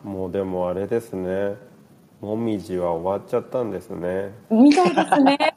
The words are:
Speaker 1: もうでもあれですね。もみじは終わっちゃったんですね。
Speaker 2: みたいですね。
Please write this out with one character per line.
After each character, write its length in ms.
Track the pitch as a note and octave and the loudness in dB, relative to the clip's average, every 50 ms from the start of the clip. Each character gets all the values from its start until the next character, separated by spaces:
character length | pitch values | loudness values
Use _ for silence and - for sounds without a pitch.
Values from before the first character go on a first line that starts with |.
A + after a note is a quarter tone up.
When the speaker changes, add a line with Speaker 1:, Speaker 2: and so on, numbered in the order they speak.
| - | -12
Speaker 1:
も 260 | G#2 G2 F#2+ F#2+ F2+ | -10 -8 -6 -6 -4
う 20 | |
で 120 | E2+ G2 G2 | -4 -4 -4
も 260 | F#2+ F#2 F2+ F2+ F2+ | -2 -2 -2 -2 -2
あ 40 | F2+ | -2
れ 100 | F#2+ G2 | -2 -4
で 140 | F#2+ A#2 A#2 | -2 -2 -4
す 120 | A2+ - - | -4 -4 -6
ね。 420 | F#2 F#2 F2+ F#2 G2 G2+ G2+ G2+ G#2 - - - - - _ _ _ _ _ _ _ | -6 -4 -4 -2 -2 -2 -4 -4 -8 -12 -20 -20 -20 -20 _ _ _ _ _ _ _
も 160 | - G2+ G#2+ A2 | -8 -6 -4 -4
み 220 | A#2 A2+ G#2+ G2+ | -2 -2 -4 -4
じ 180 | F2+ F2+ F#2 F2+ | -4 -6 -4 -2
は 140 | F2 E2+ | -2 -2
終 280 | E2+ E2 E2+ F#2 G2 G2+ | -2 -2 -2 -2 -4 -4
わ 60 | G2+ | -4
っ 40 | - | -4
ち 60 | - | -4
ゃ 40 | A#2+ | -4
っ 100 | G#2+ - | -4 -4
た 140 | - C3 B2 | -4 -6 -4
ん 80 | G#2+ | -4
で 100 | G2+ F2+ | -6 -8
す 80 | - - | -10 -10
ね。 400 | G2 F2 E2+ F2+ F#2 F#2+ G2 G2+ - - - - | -10 -6 -4 -4 -4 -4 -4 -6 -10 -16 -6 0
Speaker 2:
み 220 | A3 A3 B3 D4 C#4+ | 4 6 8 8 8
た 120 | F#4 F4+ | 6 4
い 100 | F4 - | 4 4
で 60 | - | 2
す 220 | - - F#4+ D4+ C4+ | 2 2 4 4 4
ね。 140 | C4 C#4 C#4+ D4+ D#4+ - | 4 4 2 2 0 2